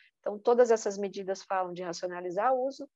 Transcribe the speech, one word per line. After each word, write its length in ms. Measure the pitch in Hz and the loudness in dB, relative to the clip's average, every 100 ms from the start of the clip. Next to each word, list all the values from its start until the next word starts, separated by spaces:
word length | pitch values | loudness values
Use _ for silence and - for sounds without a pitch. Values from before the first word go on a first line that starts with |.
| _ _ | _ _
Então, 180 | - 208 | -8 0
todas 320 | 240 240 240 | 4 6 6
essas 280 | 220 214 202 | 4 2 -4
medidas 440 | 196 196 190 190 | -6 -6 -6 -6
falam 300 | - 190 180 | -4 -4 -2
de 80 | 180 | -6
racionalizar 720 | 180 165 180 175 180 180 240 | -8 -6 -6 -6 -4 0 2
o 140 | 262 269 | 2 0
uso, 220 | 269 277 | -6 -16